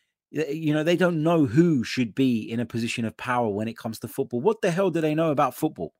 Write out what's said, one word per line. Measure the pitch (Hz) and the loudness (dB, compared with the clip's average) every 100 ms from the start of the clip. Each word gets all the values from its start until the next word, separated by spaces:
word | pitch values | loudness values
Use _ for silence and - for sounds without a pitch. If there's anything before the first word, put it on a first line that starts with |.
| _ _ _ | _ _ _
you | 143 151 151 160 | -6 -4 -2 0
know, | 151 | 0
they | 156 175 | 2 2
don't | 180 170 | 2 2
know | 156 170 | 2 4
who | 139 117 175 147 | 4 6 4 4
should | 110 - 120 | 0 -2 -2
be | 92 135 117 107 | 2 2 2 -2
in | 117 | -4
a | |
position | 117 117 113 - | -4 -4 -4 -4
of | 113 - | -6 -6
power | 120 123 117 | -4 -2 0
when | 101 110 | -2 -4
it | 113 | -8
comes | 117 110 | -10 -8
to | 120 | -10
football. | - 127 123 | -6 -6 -2
What | 160 220 | 0 0
the | 196 | 0
hell | 165 196 | 0 0
do | 165 | 0
they | 156 | 0
know | 151 165 | 0 0
about | 139 143 | 2 0
football? | - 156 - 80 _ | 0 -4 -4 -12 _